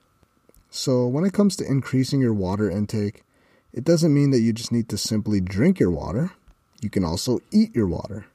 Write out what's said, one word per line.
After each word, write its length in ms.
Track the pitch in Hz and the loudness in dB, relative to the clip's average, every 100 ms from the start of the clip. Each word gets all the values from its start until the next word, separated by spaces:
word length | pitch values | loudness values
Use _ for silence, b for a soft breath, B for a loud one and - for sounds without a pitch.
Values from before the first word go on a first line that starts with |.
| _ _ _ _ _ _ _ | _ _ _ _ _ _ _
So 380 | - - 123 123 | -8 0 0 2
when 160 | 135 | 0
it 100 | 190 | -2
comes 220 | 196 208 - | 2 2 2
to 100 | - | -2
increasing 560 | 135 - 131 127 139 | -2 0 0 0 2
your 120 | 123 | 2
water 360 | 107 92 101 104 | 0 -2 0 0
intake, 540 | 95 104 110 104 - b b b b b | 0 -2 -2 -4 -6 b b b b b
it 100 | - | -6
doesn't 300 | 131 170 165 | 0 2 4
mean 180 | 143 143 | 4 4
that 100 | 131 | 4
you 120 | 113 | 2
just 180 | 110 - | 0 -2
need 160 | 117 110 | -2 -2
to 80 | 101 | -4
simply 440 | - 107 104 104 | -2 -2 0 -2
drink 380 | 90 95 156 185 | 0 0 2 4
your 120 | 101 | 2
water. 400 | 78 - 98 175 - _ _ _ - | 0 -4 -4 -4 -6 _ _ _ -12
You 80 | 104 | -6
can 140 | 156 | -2
also 360 | - 82 - 120 - | -2 -2 -2 -4 0
eat 240 | 208 220 - | 0 2 0
your 120 | 98 | -2
water. 400 | 82 - 101 - | -2 -8 -12 -16